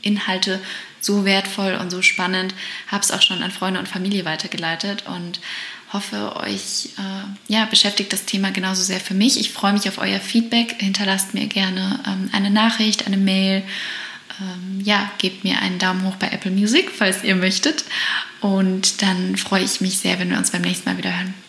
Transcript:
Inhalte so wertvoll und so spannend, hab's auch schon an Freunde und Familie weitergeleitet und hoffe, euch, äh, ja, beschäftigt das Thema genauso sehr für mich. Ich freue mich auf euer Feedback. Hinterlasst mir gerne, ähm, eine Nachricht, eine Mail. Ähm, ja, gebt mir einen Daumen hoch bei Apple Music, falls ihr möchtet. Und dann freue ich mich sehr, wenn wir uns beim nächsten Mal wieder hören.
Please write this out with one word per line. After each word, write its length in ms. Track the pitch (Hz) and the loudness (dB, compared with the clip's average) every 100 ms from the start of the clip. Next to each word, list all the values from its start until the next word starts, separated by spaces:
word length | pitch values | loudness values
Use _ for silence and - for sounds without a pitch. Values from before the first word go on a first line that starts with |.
Inhalte 560 | 208 208 - 190 196 190 190 - - - | 2 0 0 0 0 -2 -4 -12 -14 -8
so 240 | - 202 | 0 2
wertvoll 500 | 196 196 196 - 196 185 | 4 2 0 -2 -2 -2
und 100 | 180 | -4
so 120 | 180 | 2
spannend, 520 | 180 - 185 185 185 - - - - | 2 4 0 0 -2 -4 -10 -12 -6
hab's 220 | 202 - | -2 0
auch 100 | 190 | 4
schon 180 | - 180 | 2 2
an 80 | 170 | -6
Freunde 260 | - 190 185 | -2 -2 -2
und 80 | 190 | -4
Familie 360 | 185 190 202 | -4 0 0
weitergeleitet 800 | 170 156 - - 165 165 202 202 - | -2 -4 -6 -4 -4 -2 -4 -6 -8
und 340 | 180 175 180 - - - - - | -8 -8 -10 -10 -10 -10 -14 -8
hoffe, 440 | 202 202 208 208 - | -6 -6 -6 -6 -6
euch, 540 | - 196 - - - - | -6 -6 -4 -6 -6 -8
äh, 560 | 196 190 196 196 - | -8 -8 -10 -12 0
ja, 140 | 214 214 | 2 4
beschäftigt 460 | 214 202 208 202 | 4 4 2 0
das 120 | 190 | -2
Thema 260 | - 196 190 | 0 0 2
genauso 300 | 190 185 190 | 0 0 0
sehr 180 | 185 185 | 0 -2
für 120 | - | 0
mich. 240 | 190 226 - | 4 4 4
Ich 120 | 214 | 0
freue 220 | - 196 | 0 2
mich 140 | 202 196 | 4 2
auf 100 | 190 | -2
euer 220 | 196 196 | 0 0
Feedback. 560 | - 233 226 233 233 - | 2 2 4 2 2 0
Hinterlasst 560 | 196 190 196 190 - | 0 2 2 2 0
mir 120 | - 214 | 0 0
gerne, 520 | 196 190 185 190 - - | 0 0 0 0 -2 -2
ähm, 240 | 190 190 | -2 0
eine 180 | - 196 | 0 4
Nachricht, 560 | 208 226 226 214 208 - | 6 4 4 2 2 0
eine 120 | 196 | 2
Mail. 440 | 196 190 190 190 190 - - - - - - - | 4 4 4 2 -2 -8 -8 -8 -10 -14 -16 -10
Ähm, 400 | 190 180 185 190 | -8 -8 -6 -4
ja, 280 | 202 208 202 - | 2 2 0 -2
gebt 260 | 185 - | -4 -2
mir 140 | 190 185 | -2 0
einen 180 | 190 180 | 0 0
Daumen 280 | 185 185 190 | 0 2 -2
hoch 100 | 190 | -2
bei 120 | - | -4
Apple 220 | 196 190 | -2 -2
Music, 400 | 190 208 269 381 - | 2 4 4 2 0
falls 260 | 202 190 | 0 2
ihr 100 | 208 190 | 2 2
möchtet. 480 | 185 190 294 311 - - - - - - | 2 2 0 0 -4 -4 -2 -2 -6 -2
Und 600 | 202 190 190 185 190 - | 0 4 2 2 0 2
dann 340 | 196 180 185 190 | 0 2 0 -2
freue 280 | - 190 | 0 0
ich 180 | 185 - | 2 0
mich 160 | 190 190 | 0 0
sehr, 200 | 185 185 | 0 0
wenn 120 | 180 | 0
wir 80 | 180 | 0
uns 120 | 185 | 0
beim 100 | 180 | 0
nächsten 260 | 175 180 - | 0 -2 -2
Mal 80 | 185 | -2
wieder 180 | 185 | -2
hören. 200 | 180 185 190 | -2 -4 -8